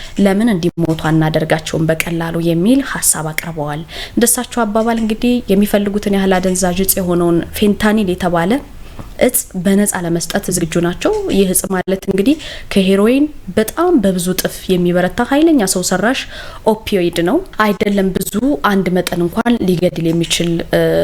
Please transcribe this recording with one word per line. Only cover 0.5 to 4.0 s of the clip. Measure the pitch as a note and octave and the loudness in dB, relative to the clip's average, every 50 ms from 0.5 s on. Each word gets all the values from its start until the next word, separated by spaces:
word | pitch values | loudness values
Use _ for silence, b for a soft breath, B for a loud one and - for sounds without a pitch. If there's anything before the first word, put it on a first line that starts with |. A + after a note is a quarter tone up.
| G3+ E3 E3+ F3 - E3+ E3 D#3+ D#3+ D#3+ - | 2 2 0 0 0 0 0 0 0 0 0
አናደርጋቸውም | D#3 D#3+ D#3+ D#3 D#3 D#3 D#3 D#3 D#3 D#3 D#3+ - - - D#3+ D#3+ | 2 2 4 4 2 2 0 0 0 0 -2 -2 -2 -2 0 0
በቀላሉ | D#3+ D#3+ D#3+ - F3 E3+ E3 E3 E3 E3 E3+ E3 | 0 0 -2 -4 -4 -4 -4 -4 -4 -4 -2 0
የሚል | E3+ E3 E3 F3+ A3 C4 C#4 C4 | 0 2 2 4 4 4 2 2
ሀሳብ | - - - - - - D#3+ D#3 | -2 -6 -4 -2 -2 -2 -2 -4
አቅርበዋል። | D#3 D#3 - - E3+ D#3+ D#3 D3 D3 D3 D#3 E3 B B B | -6 -6 -8 -8 -8 -6 -6 -6 -6 -6 -8 -8 B B B